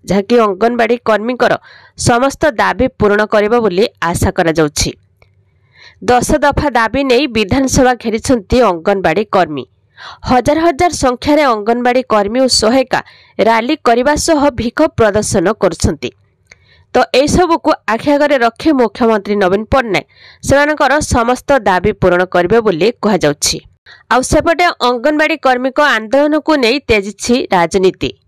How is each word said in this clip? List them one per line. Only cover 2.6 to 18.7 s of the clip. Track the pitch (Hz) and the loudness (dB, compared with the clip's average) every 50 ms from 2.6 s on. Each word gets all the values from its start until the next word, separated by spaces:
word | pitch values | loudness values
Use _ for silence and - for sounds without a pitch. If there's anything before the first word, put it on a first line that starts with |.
ଦାବି | 202 190 185 190 254 262 _ _ | -2 -2 0 -2 -4 -4 _ _
ପୂରଣ | 208 208 202 208 214 | 0 2 2 2 0
କରିବ | 208 - 214 208 208 240 240 226 | 0 0 0 2 2 0 0 0
ବୋଲି | 202 175 180 226 - _ _ | 0 0 0 -2 -2 _ _
ଆଶା | 165 170 175 - - 196 185 | -4 -4 -2 -2 -2 -2 -2
କରାଯାଉଛି। | - 175 165 156 165 156 147 _ - - 139 - _ _ _ _ _ _ _ _ _ _ _ _ _ _ _ _ _ - - _ _ - | 0 -2 0 2 0 0 0 _ -4 -6 -6 -8 _ _ _ _ _ _ _ _ _ _ _ _ _ _ _ _ _ -20 -20 _ _ 0
ଦଶ | 208 247 247 233 - 311 | 0 2 2 2 0 -2
ଦଫା | 294 269 285 - 277 302 294 | 0 0 0 0 0 -2 0
ଦାବି | 226 240 226 220 220 269 277 | 0 0 -2 0 -2 -2 0
ନେଇ | 269 240 247 302 | 2 2 0 0
ବିଧାନସଭା | 269 220 220 214 180 247 277 269 254 202 269 262 254 254 | 0 -2 -4 -2 0 0 -2 0 0 2 2 2 2 0
ଘେରିଛନ୍ତି | 240 - 233 202 226 - - 262 233 185 _ 233 247 | 0 -4 -6 -6 -4 0 0 -2 -2 0 _ 2 2
ଅଙ୍ଗନବାଡି | 240 202 175 165 165 202 202 196 180 170 160 202 214 _ | 2 2 0 -2 -2 -2 -2 0 0 0 0 0 -2 _
କର୍ମୀ। | - 196 175 151 151 135 120 _ _ _ _ _ _ - - - - _ - - | 0 0 0 0 -4 -10 -10 _ _ _ _ _ _ -20 -20 -20 -20 _ -4 0
ହଜାର | 254 247 226 294 294 320 320 | 0 2 2 2 0 2 0
ହଜାର | 339 285 262 359 349 - | 0 0 0 -2 -2 0
ସଂଖ୍ୟାରେ | - - 254 247 - - 285 294 302 302 262 226 | 0 -2 -2 -2 -2 0 0 2 2 2 2 0
ଅଙ୍ଗନବାଡି | 214 202 226 233 240 240 247 247 262 254 _ 214 | 0 -2 -4 -4 -2 -2 0 0 0 0 _ 0
କର୍ମୀ | 208 202 202 226 254 | 0 0 0 0 0
ଓ | 262 247 - - | 0 0 0 0
ସହାୟିକା | 226 214 247 269 254 - - 147 - - - _ _ _ _ - | 0 0 0 0 0 0 -4 -6 -6 -10 -20 _ _ _ _ 0
ରାଲି | 196 220 226 226 226 247 311 - _ | 2 2 2 2 0 -2 -6 -2 _
କରିବା | 247 233 240 254 294 302 294 - | 2 2 2 2 0 0 0 -2
ସହ | 330 320 285 285 294 254 220 | -2 -2 0 0 0 0 -2
ବିକ୍ଷୋଭ | 220 233 _ - 311 320 _ | -6 -6 _ 0 -2 0 _
ପ୍ରଦର୍ଶନ | - 226 208 196 214 214 - - 202 170 190 226 _ | 0 0 2 2 0 -2 0 -2 0 0 0 0 _
କରୁଛନ୍ତି। | - 180 165 - - 214 165 147 - 117 _ _ _ _ _ _ _ _ - _ _ _ _ _ _ _ - | -2 -2 -2 -2 -4 -4 -4 -4 -8 -12 _ _ _ _ _ _ _ _ -20 _ _ _ _ _ _ _ 0
ତ | 247 - - - | 0 0 2 2
ଏସବୁକୁ | 247 285 294 - - 359 320 339 - - 302 302 - _ | 0 0 2 2 0 2 2 0 0 0 -2 -2 -2 _
ଆଖି | - 214 233 - 294 | -6 -6 -4 0 0
ଆଗରେ | 285 277 294 294 294 | 0 2 2 0 2
ରଖି | 254 233 233 _ - - 320 | 0 0 -2 _ -2 -2 0